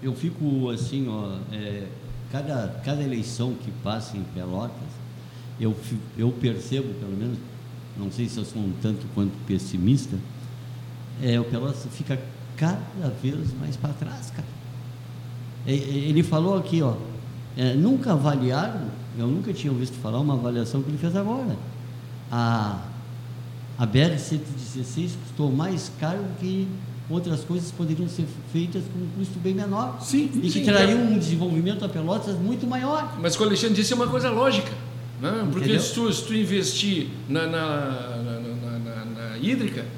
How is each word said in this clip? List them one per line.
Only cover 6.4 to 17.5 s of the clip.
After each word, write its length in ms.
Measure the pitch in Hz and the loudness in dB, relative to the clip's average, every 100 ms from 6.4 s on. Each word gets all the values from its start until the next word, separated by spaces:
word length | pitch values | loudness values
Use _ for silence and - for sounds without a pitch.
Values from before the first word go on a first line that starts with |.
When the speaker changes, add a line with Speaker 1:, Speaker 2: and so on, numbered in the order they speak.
| 123 104 - 135 123 98 | 0 0 -2 -2 -2 -4
Speaker 1:
pelo 120 | 101 95 | -4 -2
menos, 220 | 117 117 - - - - - - | -2 -4 -8 -14 -14 -14 -12 -6
não 140 | 101 | -6
sei 160 | 120 120 | -2 -2
se 100 | 117 | -2
eu 80 | 104 | -6
sou 160 | 113 | -2
um 120 | 101 92 | -2 0
tanto 240 | 123 104 - | 0 0 -2
quanto 180 | - 98 - - | 0 0 0 -2
pessimista, 680 | 92 - 92 92 135 - 95 - - - - - - - - - - | -2 0 2 6 6 4 -4 -6 -10 -12 -12 -12 -12 -12 -12 -10 -2
é, 180 | 127 120 | 2 2
o 40 | 117 | 2
Pelotas 400 | 123 135 143 120 | 0 -2 -4 -6
fica 260 | - 151 131 - - - - | -8 -4 -4 -4 -12 -12 0
cada 560 | 160 196 - 190 156 113 | 0 0 -4 -4 -4 0
vez 120 | 131 151 160 127 | -2 0 -2 -2
mais 160 | 147 127 | -4 -2
pra 120 | 151 | -2
trás, 400 | - - - - | -2 -6 -6 -10
cara. 160 | - - - - - - - - - - - - - 120 | -8 -10 -10 -10 -10 -10 -12 -12 -12 -10 -10 -10 -8 0
É, 80 | |
é, 20 | 139 | 0
ele 460 | 139 143 143 151 | 2 0 4 4
falou 340 | 170 156 175 196 | 6 4 4 2
aqui, 240 | - 165 | 4 4
ó, 120 | 143 113 - - - - - | 4 2 -4 -8 -10 -10 -10